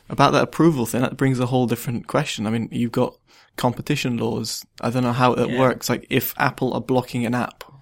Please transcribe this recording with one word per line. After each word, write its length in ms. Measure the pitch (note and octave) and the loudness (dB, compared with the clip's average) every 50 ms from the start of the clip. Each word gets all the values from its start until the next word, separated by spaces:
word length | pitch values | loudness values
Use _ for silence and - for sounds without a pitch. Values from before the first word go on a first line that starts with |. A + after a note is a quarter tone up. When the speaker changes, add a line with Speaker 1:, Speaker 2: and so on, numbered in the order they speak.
| _ - | _ -12
Speaker 1:
about 240 | - - C#3+ - D3 | 0 2 4 4 6
that 100 | C#3 - | 4 2
approval 440 | - - - D#3+ E3+ E3 C3 A2+ | 2 2 4 4 4 6 4 -2
thing, 160 | - - A#2 C3 | -2 0 0 0
that 140 | - C3+ | 0 0
brings 220 | - C#3 C3+ C3 B2 | 0 0 0 2 0
a 80 | B2+ | 0
whole 220 | A#2 C3 B2+ B2+ A2+ | 0 2 2 2 2
different 400 | A#2+ - - - A#2+ G#2 - - | 0 -2 -4 -6 -6 -6 -6 -2
question. 400 | - C#3 D3+ - - - G#2 A2 | -2 -2 0 0 -4 -4 -2 -2
I 20 | |
mean, 180 | A2+ A#2 A2 - - | -2 -2 -2 -4 -2
you've 180 | A#2 A#2+ A#2 | -2 -2 0
got 240 | - B2+ B2 - - _ _ _ _ - _ _ _ | 2 0 0 0 -2 _ _ _ _ -20 _ _ _
competition 600 | - - B2+ B2 - - - D3 C#3 - C3 A#2+ | -2 0 0 0 -2 -2 -2 -2 -2 0 -2 -2
laws. 480 | A2+ A2+ A#2 A2+ A#2 A2+ - - - - _ _ - | -2 -2 -2 -2 -4 -4 -6 -8 -10 -12 _ _ -6
I 100 | - A#2 | -4 -2
don't 120 | A2+ B2+ B2+ | 0 0 0
know 100 | A#2+ A#2+ | 0 2
how 220 | C3+ B2+ B2 - | 4 4 4 4
it 160 | B2 A#2+ - | 2 0 0
Speaker 2:
Yeah. 100 | B2 B2 | 2 2
Speaker 1:
works. 280 | C3 B2 A#2 - - - | 2 2 2 0 -2 -2
Like, 180 | A#2+ - - - | -2 -4 -2 -2
if 240 | C3+ C3 - - - - | -2 0 0 -2 -2 0
Apple 340 | C3+ C3 - - C3 B2 - | -2 -2 0 -2 -4 -2 -2
are 60 | B2 | -4
blocking 460 | A2 - B2+ B2 A#2+ - - B2 A#2+ | -2 0 0 0 0 -2 -4 -4 -2
an 80 | A#2 B2 | -2 -2
app 300 | B2 A2+ - - _ - - C#3 - | -2 -4 -6 -8 _ -20 -20 -20 -20